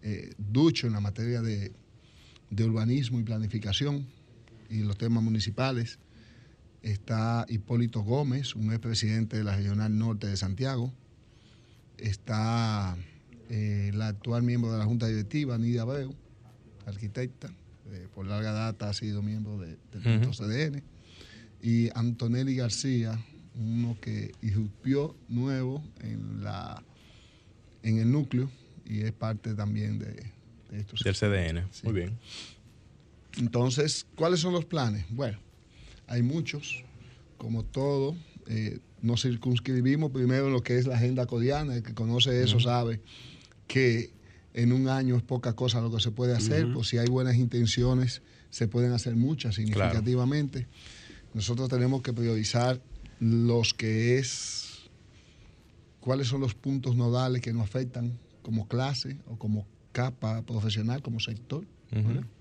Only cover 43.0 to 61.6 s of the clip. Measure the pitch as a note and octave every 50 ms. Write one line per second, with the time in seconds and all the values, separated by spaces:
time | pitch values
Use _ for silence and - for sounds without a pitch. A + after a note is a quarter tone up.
43 | - - - - - - - - - - - - - - - C3 C3 B2 A2+ A#2
44 | A#2 - - - - - - - - - - A#2+ A#2+ A#2 B2 C3 C3 C3 C3 C3+
45 | C3 B2+ B2 B2 A#2+ - C3+ B2 B2 B2 A2 - B2+ B2 A2 A#2+ A2+ A#2 A2+ A2
46 | G2+ A#2+ G#2+ A#2 B2 B2 B2 A#2 G#2+ A2 G#2+ G#2 A2+ A#2+ B2 B2+ A#2 - - A#2+
47 | A#2 A#2+ B2+ B2+ B2+ B2+ B2 A#2+ B2+ A#2 - A#2+ A#2+ A2 - - B2 B2+ C3 B2+
48 | B2+ B2 - - - - - - - - - - A#2+ G#2 G2 A#2+ B2 B2 B2 A2+
49 | - B2 A#2 A#2 A#2+ C#3 D#3+ - - A#2+ G2+ F#2 A2 G#2+ G#2 G2+ G2 F2+ E2+ A#2
50 | G#2+ A#2 B2+ B2+ B2 C3 C#3+ D3+ D3 C3+ C#3 C3+ B2 - - - - - - -
51 | - - - - - - - A2+ G2 E2+ A#2+ A#2+ C3 B2+ B2+ B2 B2 B2+ C3+ C3
52 | C3 C3+ A#2+ A2+ A#2 A#2 A2+ A2 A2 G#2 - A#2+ A#2+ B2+ C3 B2+ - - - -
53 | - - - - A#2 A2+ A2+ A#2 A#2 A#2 A#2 A#2 A2+ - - - A2+ A2 A2 A2
54 | A2+ A#2+ B2 C3 C3+ A#2+ - - - - - - - - - - - - - -
55 | - - - - - - - - - - - - - - - - - - - -
56 | - B2+ B2+ C#3 C#3 A#2+ C3+ C#3 C3+ B2+ G2+ - - C#3 C#3 C#3 B2 C3 A#2+ B2
57 | A#2+ A#2+ A#2+ B2 C3 C3 B2+ B2 A#2+ A#2 A2+ A#2 A#2 G2 - B2+ C3+ B2 B2 B2
58 | A#2+ A#2+ A#2+ A#2+ - - - - - - A2 A2 G2+ - - A#2+ C3 C3+ C#3+ -
59 | - C3+ C#3 C#3+ - - A#2 G#2+ - G#2+ G#2+ G#2 G2+ - - - - - - -
60 | B2 C3 B2+ - - A2 A2 A2+ A2 - B2 A2 G2+ A2 G#2 A2 G#2+ A2+ B2 C#3+
61 | - A#2 A#2 A2 - - A2+ G#2 - - C3+ D3+